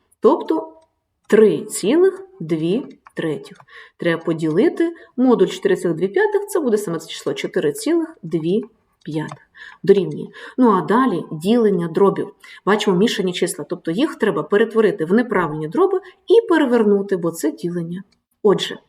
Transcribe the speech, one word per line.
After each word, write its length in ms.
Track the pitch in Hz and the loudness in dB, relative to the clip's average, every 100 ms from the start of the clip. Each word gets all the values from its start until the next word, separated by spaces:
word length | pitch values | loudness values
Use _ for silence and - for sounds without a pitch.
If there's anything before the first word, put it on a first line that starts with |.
| _ - | _ 0
Тобто 520 | 226 330 - 320 320 - _ _ _ _ - | 2 2 -2 -4 -4 -16 _ _ _ _ 2
три 360 | 214 214 156 | 6 6 4
цілих 640 | - - 190 320 381 370 - - | -6 -6 0 2 2 0 -18 -12
дві 580 | 160 160 170 226 - - _ | -6 -4 -2 -2 -6 -18 _
третіх. 440 | - 165 143 - - _ - - - | -6 -6 -6 -10 -20 _ -20 -20 -4
Треба 260 | 170 165 | -2 -2
поділити 720 | 175 165 160 160 320 - 339 339 - - | -2 -2 0 2 2 2 -4 -4 -12 0
модуль 300 | 254 208 180 | 2 4 2
чотири 300 | - 185 180 | 0 -2 0
цілих 200 | 175 160 | -2 -2
дві 120 | 190 | -2
п'ятих, 380 | 359 427 403 403 | 0 0 -2 -2
це 120 | 370 | -2
буде 180 | 254 214 | 0 -2
саме 200 | 180 160 | -4 -8
це 100 | - | -10
число 260 | - 143 | -10 -8
чотири 380 | - 160 190 156 | -6 -4 -2 -2
цілих 440 | - 285 339 320 - | -2 -2 -2 -2 -10
дві 420 | 160 165 160 208 - _ _ _ | -8 -4 -2 -4 -4 _ _ _
п'ятих. 340 | - 156 151 135 _ - - - | -10 -8 -8 -12 _ -20 -20 -6
Дорівнює. 440 | 170 196 160 - - - - - | 2 2 2 -8 -12 -16 -10 2
Ну 120 | 247 | 4
а 100 | 190 | 4
далі 440 | 151 226 254 170 - | 2 2 2 -2 -6
ділення 560 | 156 180 240 214 180 170 | -6 0 2 2 0 -2
дробів. 460 | 160 196 180 - _ - - 185 | 2 2 2 -8 _ -20 -8 -2
Бачимо 300 | 208 214 180 | 0 2 2
мішані 360 | 233 - 185 | 2 0 -4
числа, 320 | 175 175 165 147 | -2 -4 -4 -10
тобто 220 | 170 - | -8 -4
їх 260 | 180 311 - | -2 -2 0
треба 260 | 208 156 | -2 -2
перетворити 600 | 151 202 226 220 208 - | 0 0 2 2 2 0
в 80 | 160 | 0
неправильні 560 | 220 247 196 160 151 156 | 0 2 -2 -2 -6 -4
дроби 320 | 247 381 370 - _ - | 0 2 0 -6 _ 2
і 220 | 440 466 | 4 4
перевернути, 680 | 320 269 240 208 202 196 185 | 2 2 2 4 2 0 -4
бо 140 | 170 | -4
це 200 | 165 - | -4 -6
ділення. 520 | - 175 175 165 180 - _ _ _ | -4 -6 -6 -8 -10 -14 _ _ _
Отже, 360 | 208 185 - - | 0 2 -2 -12